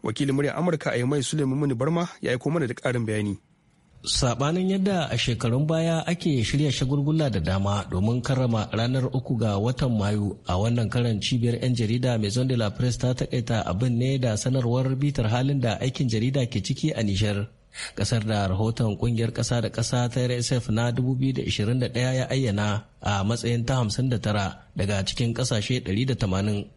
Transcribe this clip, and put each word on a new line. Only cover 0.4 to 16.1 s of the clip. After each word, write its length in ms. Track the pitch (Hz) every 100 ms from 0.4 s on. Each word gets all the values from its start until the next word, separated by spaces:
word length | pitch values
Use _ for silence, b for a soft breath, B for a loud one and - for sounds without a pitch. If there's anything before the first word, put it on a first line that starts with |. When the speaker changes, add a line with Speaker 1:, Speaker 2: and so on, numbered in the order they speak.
| 143 -
Speaker 1:
Amurka 320 | 175 156 -
a 60 | 120
Yamai 240 | 123 147
Suleiman 320 | 123 156 135 131
Muni 180 | 147
Barma 340 | 120 139 170 170 -
ya 160 | - 123
aiko 140 | 147
mana 140 | 165 127
da 60 |
ƙarin 320 | 123 135 123 110
bayani. 300 | 107 104 98 _ _ _ _ _ -
Speaker 2:
Saɓanin 640 | - - 127 123 143 175 185
yadda 380 | 190 190 185 151
a 60 | 120
shekarun 500 | - 113 117 123 151
baya 380 | 160 165 165 -
ake 380 | 170 175 135
shirya 240 | 107 139 147
shagulgula 640 | 123 131 147 143 160 143
da 80 | 101
dama 480 | 80 95 98 101 -
domin 300 | 90 107 123
karrama 460 | 117 127 127 113 101
ranar 380 | 104 117 131 123
uku 260 | 135 - 123
ga 160 | 113 98
watan 380 | 110 127 131 113
Mayu, 400 | 101 104 101 - -
a 140 | 90
wannan 300 | 110 120 113
karan 260 | 123 120 107
cibiyar 320 | - 127 120 117
'yan 180 | 127
jarida 460 | 117 107 123 127 117
Maison 260 | 104 117 131
de 80 | 123
la 120 | 107
Presse 280 | - 123 113
ta 160 | 127 127
taƙaita 480 | 127 127 117 113
abin 320 | - 92 127 117
ne 220 | 127 135
da 180 | 123 107
sanarwar 560 | 127 135 120 123 131
bitar 320 | 131 147 139 110
halin 260 | 120 131 143
da 200 | 120 98
aikin 260 | 127 -
jarida 380 | 131